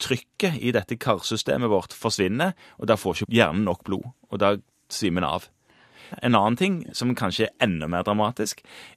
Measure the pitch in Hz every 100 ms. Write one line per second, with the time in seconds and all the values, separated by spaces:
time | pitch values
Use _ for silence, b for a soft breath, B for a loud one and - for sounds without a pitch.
0 | - 123 - - 190 151 123 117 - 113
1 | 131 98 - 110 - 139 117 98 - -
2 | 113 - 92 113 185 - B B 113 113
3 | 95 85 107 117 92 85 104 87 - 95
4 | 123 - - 98 101 104 _ _ - -
5 | 101 87 78 85 - _ B B B B
6 | B - 123 113 104 120 190 175 - -
7 | 120 120 101 87 107 - 117 82 76 87
8 | 98 104 107 120 107 - B B B